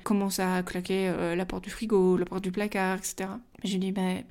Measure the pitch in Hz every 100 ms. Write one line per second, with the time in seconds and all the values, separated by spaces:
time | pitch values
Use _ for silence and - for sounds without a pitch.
0 | - 202 196 190 185 185 180 180 180 190
1 | 190 165 170 170 185 185 190 - 214 202
2 | 185 180 175 185 190 185 208 208 190 190
3 | - - 190 214 - - 196 185 190 196
4 | 185 185 -